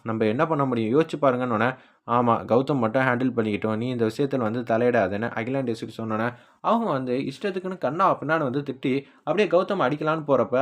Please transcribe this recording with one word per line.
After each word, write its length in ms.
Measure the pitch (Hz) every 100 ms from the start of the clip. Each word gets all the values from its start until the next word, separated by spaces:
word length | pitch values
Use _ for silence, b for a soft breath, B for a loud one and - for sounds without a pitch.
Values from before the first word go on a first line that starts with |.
நம்ம 220 | 113 110 110
என்ன 180 | 120 156
பண்ண 180 | 151 135
முடியும்? 260 | 117 110
யோசிச்சு 260 | 139 160 151
பாருங்கன்னொன்னே, 520 | 143 123 127 110 120 127 b b -
'ஆமா, 280 | 120 120 113 101
கௌதம் 340 | 113 135 139
மட்டும் 240 | 110 131
ஹேண்டில் 300 | 131 120 131
பண்ணிக்கிட்டோம். 420 | 117 110 101 110 110
நீ 100 | 123
இந்த 160 | 123 113
விஷயத்துல 400 | 113 139 135 107
வந்து 160 | 120 120
தலையிடாதேன்னு' 640 | 113 123 120 95 101 117
அகிலாண்டேஸ்வரி 600 | 113 113 135 123 110 113
சொன்னோன்னே, 340 | 113 113 110 117 120 b b
அவங்க 240 | 170 226 214
வந்து 260 | 139 127 127 139
இஷ்டத்துக்குன்னு 540 | - 202 185 185 185
கண்ணா 280 | 127 160 185
பின்னான்னு 360 | 135 139 160 139
வந்து 140 | 131 139
திட்டி 280 | 123 139 135 139 b
அப்படியே 260 | - 175 190
கௌதம் 340 | 170 190 190
அடிக்கலான்னு 420 | 127 151 156 160 147
போறப்ப 300 | 127 113 123